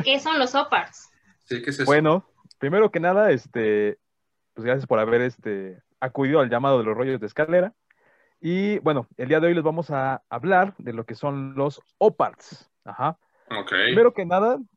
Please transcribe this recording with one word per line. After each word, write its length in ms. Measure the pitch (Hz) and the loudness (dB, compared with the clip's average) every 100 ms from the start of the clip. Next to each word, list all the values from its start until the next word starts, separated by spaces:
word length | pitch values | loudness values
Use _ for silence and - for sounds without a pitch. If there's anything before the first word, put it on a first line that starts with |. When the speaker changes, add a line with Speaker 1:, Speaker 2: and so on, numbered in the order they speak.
Speaker 1:
¿qué 160 | 262 269 | 2 0
son 200 | 311 311 | 0 0
los 160 | 254 269 | 0 0
oparts? 540 | 302 185 170 - - _ _ _ - | 0 -2 -4 -12 -20 _ _ _ -10
Speaker 2:
Sí, 160 | 120 | -8
¿qué 80 | - | -6
es 100 | 139 | -2
eso? 60 | 139 | 2
Speaker 3:
Bueno, 400 | 147 156 175 - _ _ - | 4 4 2 -2 _ _ -8
primero 340 | 143 190 214 | -2 2 2
que 80 | 170 | 2
nada, 320 | 170 190 214 | 0 4 4
este, 640 | 131 - 120 110 104 104 - _ _ _ _ _ | 2 -2 -2 0 2 0 -4 _ _ _ _ _
pues 120 | - 117 | -10 -4
gracias 220 | 135 131 | -2 0
por 120 | 113 | 0
haber, 220 | 110 120 | 2 2
este, 600 | 123 - 110 98 95 90 _ - | 0 -6 -8 -8 -10 -16 _ -10
acudido 400 | 131 139 135 156 | -8 -4 0 2
al 80 | 127 | 2
llamado 300 | 120 139 131 | 0 2 2
de 40 | |
los 140 | 110 110 | 0 -2
Rollos 220 | 131 127 | -2 -4
de 60 | 104 | -6
Escalera. 460 | - 156 180 190 - _ _ _ _ _ _ | -4 0 0 0 -6 _ _ _ _ _ _
Y 380 | 160 185 202 208 | -4 -2 -2 -2
bueno, 280 | - 143 117 - | 0 -2 -4 -8
el 120 | 127 | -2
día 100 | 156 | 0
de 80 | 165 | 2
hoy 60 | |
les 100 | 170 | 0
vamos 260 | 156 160 156 | -2 -4 -4
a 300 | 143 135 131 - | -4 -4 -6 -8
hablar 440 | 117 160 185 196 - | -8 0 2 2 -2
de 120 | - | -12
lo 120 | 113 113 | -10 -10
que 100 | 117 | -8
son 400 | 147 139 135 135 | -6 -6 -8 -4
los 260 | 143 - - - | -4 -6 -12 0
oparts. 720 | 214 - 117 - - - _ _ | 2 2 -4 -6 -20 -20 _ _
Ajá. 340 | - 110 139 165 _ _ - | -16 -6 -6 -6 _ _ -12
Speaker 2:
Ok. 180 | 107 95 | -10 -4
Speaker 3:
Primero 420 | 95 110 190 240 | 0 2 4 4
que 120 | 233 175 | 2 -2
nada, 320 | 185 220 277 233 | 0 0 -2 -6